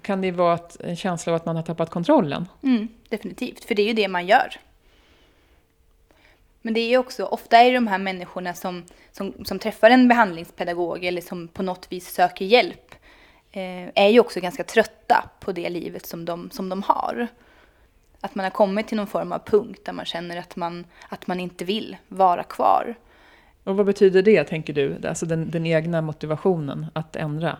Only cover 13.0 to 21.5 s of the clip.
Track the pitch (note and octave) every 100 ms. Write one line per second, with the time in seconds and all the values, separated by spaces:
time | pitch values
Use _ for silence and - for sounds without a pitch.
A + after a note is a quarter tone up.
13 | _ _ _ _ _ G3 F#3 F3+ F3+ -
14 | G3+ A#3 G#3+ F3+ F3+ - E3+ A#3 G#3 _
15 | - - - _ - F3+ E3+ F3 - F3+
16 | - F3 E3+ E3+ F3+ - F#3+ F#3 G#3 -
17 | - A#3 A#3+ _ _ _ _ _ _ _
18 | _ _ G3 G#3 F#3+ - G3+ G3+ A3 A3
19 | G3+ E3+ F3 - - G#3 - G3 - F3+
20 | F3 E3+ F3 F3 E3+ - E3+ F3 F3 _
21 | - F#3+ - F3+ F3+